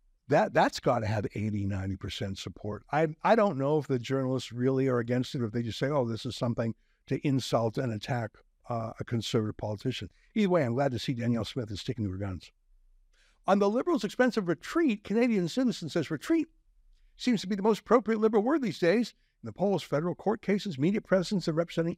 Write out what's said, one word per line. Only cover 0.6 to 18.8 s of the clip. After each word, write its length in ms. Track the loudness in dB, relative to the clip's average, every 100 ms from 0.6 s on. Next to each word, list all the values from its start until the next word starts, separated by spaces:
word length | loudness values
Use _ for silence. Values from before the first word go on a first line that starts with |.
| 2 2
gotta 240 | 0 0 0
have 200 | -2 -4 -4
eighty, 300 | -2 -2 -2
ninety 300 | -2 -4 -6
percent 420 | -8 -6 -6 -6
support. 460 | -10 -10 -10 -10 -4
I, 240 | 0 0 0
I 120 | 2 4
don't 220 | 4 2
know 200 | 0 0
if 100 | 0
the 120 | -2
journalists 520 | 0 -2 0 -2 -4
really 360 | -2 0 2 2
are 120 | 2
against 340 | 0 0 -2 -4
it, 60 |
or 40 | -2
if 80 |
they 80 | -2
just 180 | -4 -2
say, 80 | 0
"Oh, 180 | 0 0
this 200 | -4 -6
is 100 | -4
something 400 | -2 -2 -4 -6 _ _ -6
to 200 | -2 0
insult 520 | 0 2 0 0 -2
and 160 | -4
attack, 380 | -4 -4 -4 -4 -10 _ _ -8
uh, 240 | -6 -6 -10
a 60 | -6
conservative 500 | -4 0 0 0 -4
politician." 540 | -6 -4 -6 -6 -12 -16 _ 0
Either 140 | 2
way, 160 | 2 2
I'm 80 |
glad 180 | 0 0
to 80 | -2
see 140 | -4
Danielle 320 | -2 0 0 -2
Smith 260 | -6 -8
is 80 | -8
sticking 240 | -8 -4
to 80 | -4
her 60 | -4
guns. 340 | -6 -8 -12 _ _ _ _ _ _ _ _ _ 2
On 140 | 4
the 100 | 4
Liberals' 340 | 2 0 0
expensive 460 | 0 2 2 2 0
retreat, 560 | -2 -2 2 2 0 0
Canadian 420 | 2 4 2 0
Citizen 400 | 0 0 0 -2
says, 240 | -2 -2
"Retreat 380 | -6 0 0 0 _ _ _ _ _ _ -4
seems 240 | 0 0
to 80 | 0
be 80 | 0
the 60 |
most 180 | 2 2
appropriate 400 | 4 4 4 2
Liberal 240 | 4 4
word 180 | 2 0
these 180 | 0
days. 340 | 2